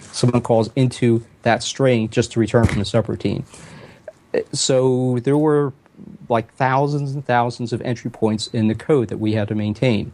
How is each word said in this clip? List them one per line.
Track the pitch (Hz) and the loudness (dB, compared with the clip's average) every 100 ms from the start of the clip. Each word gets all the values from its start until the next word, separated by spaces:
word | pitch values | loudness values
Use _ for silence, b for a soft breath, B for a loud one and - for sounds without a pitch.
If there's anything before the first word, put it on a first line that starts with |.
| - | -14
Someone | - 123 120 | 0 2 2
calls | - 113 113 | 2 2 2
into | - 127 - 120 113 - _ | 0 0 2 2 2 -2 _
that | 117 113 | 0 0
string | - - 135 117 107 | -2 0 2 2 0
just | 123 117 | -2 0
to | 113 | 0
return | 107 120 113 | 2 4 2
from | 113 | 0
the | |
subroutine. | 101 117 104 107 101 95 - B B B B B - - _ 135 - | -2 -2 -2 -4 -4 -4 -8 B B B B B -20 -20 _ -6 -4
So | 135 - 131 131 127 127 123 | -4 0 2 2 2 0 0
there | 131 147 | 0 2
were, | 156 147 143 - _ - - - - | 2 2 0 -6 _ -20 -20 -16 -2
like, | 117 113 | -2 -2
thousands | - 131 131 143 147 143 | -2 0 2 0 -2 -4
and | 143 | -6
thousands | 135 120 120 120 120 | 0 0 0 -4 -6
of | 113 | -4
entry | 127 117 120 | -4 -6 -8
points | - 110 107 - | -2 -2 -2 -4
in | 120 107 | 0 0
the | |
code | 107 - 147 107 | 0 0 0 0
that | 101 | -2
we | 107 | -2
had | 110 101 | -2 -2
to | |
maintain. | 107 104 104 131 104 - | -2 -4 0 0 0 -4